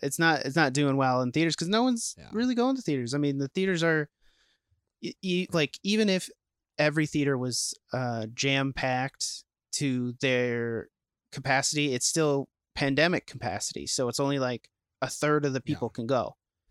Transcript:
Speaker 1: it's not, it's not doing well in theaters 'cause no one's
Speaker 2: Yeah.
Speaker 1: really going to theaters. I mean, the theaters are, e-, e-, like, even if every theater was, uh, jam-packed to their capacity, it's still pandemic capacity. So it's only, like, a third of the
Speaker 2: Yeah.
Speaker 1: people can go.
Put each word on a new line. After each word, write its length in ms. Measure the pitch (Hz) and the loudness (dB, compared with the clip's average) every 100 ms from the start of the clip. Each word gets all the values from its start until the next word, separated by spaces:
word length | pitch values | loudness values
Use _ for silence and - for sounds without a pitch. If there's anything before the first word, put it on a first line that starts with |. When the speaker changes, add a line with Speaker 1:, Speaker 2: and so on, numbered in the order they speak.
Speaker 1:
it's 160 | 143 - | -4 2
not, 240 | 165 151 135 | 4 4 2
it's 80 | |
not 180 | 151 147 | 4 4
doing 240 | 131 143 135 | 4 2 4
well 260 | 131 127 | 2 2
in 100 | 123 | 2
theaters 240 | 151 165 151 | 2 0 0
'cause 100 | 170 | 0
no 140 | 214 | 2
one's 320 | 254 233 - - | 2 0 -4 -10
Speaker 2:
Yeah. 120 | - | -8
Speaker 1:
really 220 | 208 247 | -2 0
going 220 | 240 247 269 | 2 2 0
to 60 | |
theaters. 300 | - 139 120 | -2 -2 -2
I 40 | 143 | 0
mean, 200 | 143 139 | 0 0
the 100 | 139 | -2
theaters 340 | - 190 175 | 0 0 2
are, 260 | 165 156 147 _ _ _ _ _ _ _ _ _ | 2 2 -2 _ _ _ _ _ _ _ _ _
e-, 140 | - - | -12 -8
e-, 240 | 190 180 185 | -2 -2 0
like, 280 | 170 147 - | 0 0 -2
even 260 | 190 214 214 | 0 2 4
if 220 | 185 - - _ _ _ - | 2 -2 -12 _ _ _ 0
every 280 | 151 151 151 | 2 2 0
theater 300 | 151 143 131 | 2 2 0
was, 380 | 127 117 - - _ | -2 -4 -4 -8 _
uh, 340 | 127 123 117 110 | -4 -4 -4 -6
jam-packed 1120 | 117 139 135 135 131 131 127 135 - - - - _ _ | -2 0 2 0 -2 -2 -2 -4 -6 -8 -8 -16 _ _
to 400 | - 143 127 123 123 | -4 -2 0 -2 -2
their 680 | 135 127 123 120 117 113 - _ _ _ _ | 2 2 2 0 -2 -4 -8 _ _ _ _
capacity, 600 | - 131 135 135 151 147 | -8 0 0 2 0 0
it's 120 | 123 - | 0 0
still 420 | 165 151 139 135 _ _ | 2 2 2 -2 _ _
pandemic 520 | - 139 139 165 175 - | -2 0 2 2 2 -4
capacity. 600 | 131 113 98 - - 71 | -8 -6 -4 -6 -8 -6
So 220 | - 123 | -2 -2
it's 120 | 123 | 0
only, 180 | 139 143 | -2 0
like, 320 | 127 120 - _ _ _ | -2 -4 -10 _ _ _
a 60 | 131 | -8
third 340 | - 151 151 | -2 0 2
of 80 | 143 | 0
the 100 | 131 | -2
Speaker 2:
Yeah. 100 | - | -4
Speaker 1:
people 160 | 147 117 | -4 -4
can 160 | - 113 | -4 -2
go. 300 | 127 104 - _ _ _ | 0 -2 -8 _ _ _